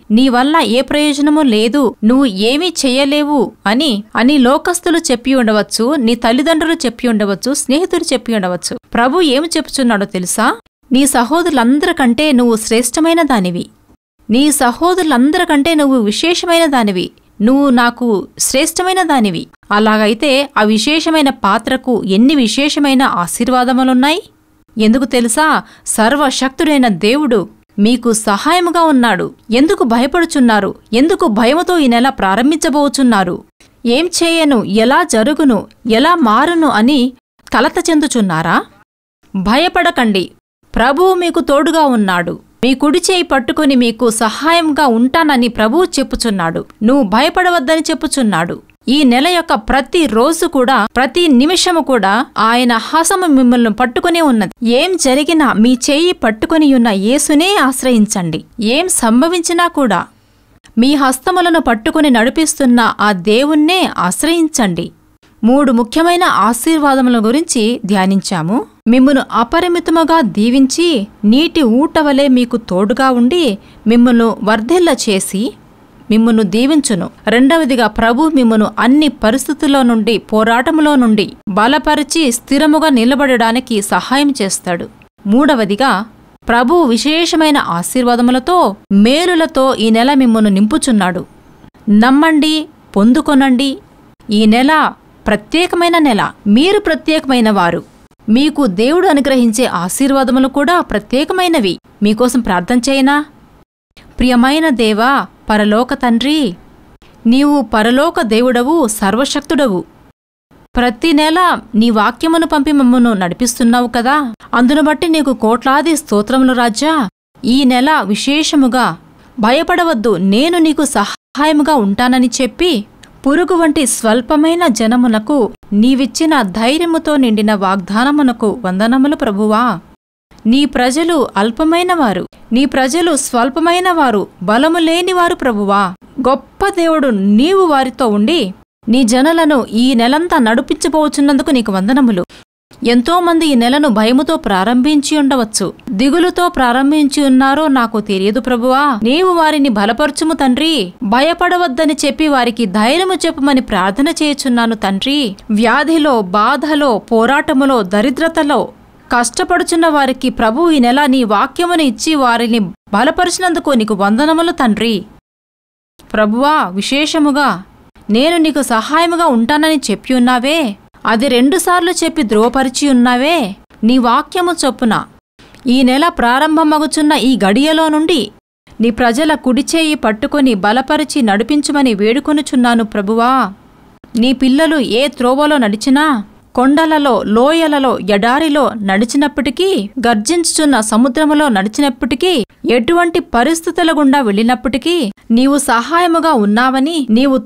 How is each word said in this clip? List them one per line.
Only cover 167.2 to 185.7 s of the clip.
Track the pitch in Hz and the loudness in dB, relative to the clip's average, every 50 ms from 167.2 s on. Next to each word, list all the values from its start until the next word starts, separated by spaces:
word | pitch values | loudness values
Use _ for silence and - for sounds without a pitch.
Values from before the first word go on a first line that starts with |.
| 294 294 262 294 285 254 190 175 190 - _ - - _ _ - - - | 0 0 0 0 0 -2 -2 -4 -8 -18 _ -20 -20 _ _ -16 -8 -2
నేను | 208 226 269 320 349 339 | 0 0 2 2 2 2
నీకు | 311 311 262 294 | 0 0 0 -2
సహాయముగా | 269 262 240 220 214 - 294 320 339 339 349 330 339 320 254 226 | -2 -2 -2 -4 -4 -2 -2 0 0 0 0 0 0 0 2 0
ఉంటానని | 233 226 294 302 302 311 320 285 - - | 0 0 0 0 2 0 0 -2 -2 -4
చెప్పి | 202 196 - - 254 254 | -6 -6 -4 -2 0 0
ఉన్నావే, | 240 247 254 247 233 277 311 339 302 220 196 - - - _ - - | 2 2 0 0 0 -2 -2 -2 -2 -4 -6 -10 -16 -20 _ -8 -4
అది | - 220 226 240 285 | -2 -2 0 0 0
రెండుసార్లు | 254 240 247 285 359 359 - 370 349 359 339 349 339 - 339 | 2 2 2 2 2 0 0 0 0 0 0 0 -2 -2 -2
చెప్పి | 320 320 320 285 | -4 -2 -2 -2
ద్రోవపరిచి | 202 226 208 220 240 240 269 240 262 262 - 294 285 | 0 2 2 2 2 0 0 -2 -2 -4 -2 0 2
ఉన్నావే. | 269 247 240 254 247 247 262 302 349 330 254 185 202 - _ _ _ - - | 2 2 2 2 2 0 0 0 0 0 -2 -4 -8 -12 _ _ _ -2 0
నీ | 220 247 262 | 2 2 2
వాక్యము | 233 247 233 277 302 - - 370 359 349 339 - - | 2 2 0 0 -2 -4 -4 -2 -2 -2 -2 -2 -2
చొప్పున | 269 254 - 254 226 202 151 - - - _ _ _ _ _ - - - - - 262 | -4 -2 -2 -2 -2 -2 -2 -6 -8 -16 _ _ _ _ _ -20 -20 -20 -10 -4 0
ఈ | 240 262 269 247 | 0 2 2 2
నెల | 254 277 320 339 339 - | 2 2 0 0 -2 0
ప్రారంభమగుచున్న | 247 233 247 269 294 311 311 320 320 302 311 302 302 302 - 311 311 302 311 262 196 262 | 0 0 0 2 0 0 2 2 2 2 2 0 0 -2 -2 0 0 2 2 2 2 0
ఈ | 269 202 202 | 0 2 2
గడియలో | 190 196 240 277 311 320 311 320 311 302 | 0 2 2 2 2 2 0 0 0 0
నుండి | 302 311 330 359 285 202 - - - _ _ _ _ _ _ - - | 0 0 0 0 -2 -2 -6 -10 -20 _ _ _ _ _ _ -6 -2
నీ | 220 233 226 226 | -2 -2 0 0
ప్రజల | 247 233 233 247 320 311 311 - - | 0 0 0 0 0 0 0 -2 0
కుడి | 254 247 240 269 - - | -2 0 0 -2 -2 -2
చేయి | 330 320 311 302 - - | -2 0 0 -2 -2 -2
పట్టుకొని | 226 214 214 - 277 - 294 277 262 226 190 180 | -4 -4 -2 -4 -4 -2 0 0 0 0 0 0
బలపరిచి | 208 220 254 254 262 302 302 - - - 294 | 0 0 0 -2 -2 -2 -2 -2 -2 -2 -2
నడిపించుమని | 247 214 196 202 233 226 294 294 285 - 285 285 269 254 220 190 | 0 0 0 -2 -2 -2 -2 -2 -2 -2 -2 0 0 0 0 0
వేడుకొనుచున్నాను | 208 214 240 285 294 - 302 294 302 - - 254 240 240 233 233 226 214 - | 0 0 0 0 0 -2 -2 -2 -2 -2 0 0 2 2 2 0 0 -2 -4
ప్రభువా. | 208 202 196 226 226 233 247 262 262 233 190 196 - - - _ - - - - _ _ - - 233 226 | -4 -4 -2 0 0 0 0 0 0 -2 -2 -6 -14 -20 -20 _ -20 -20 -20 -20 _ _ -8 -4 -2 0
నీ | 254 269 262 | 0 0 0
పిల్లలు | - - 254 285 320 311 320 302 233 165 190 233 | 0 2 2 2 2 2 0 0 -2 -2 -2 -2
ఏ | 277 294 - - | -2 -2 -4 -2
త్రోవలో | 254 247 254 269 294 302 302 285 | -2 0 0 2 0 0 2 0
నడిచినా, | 240 208 | 0 0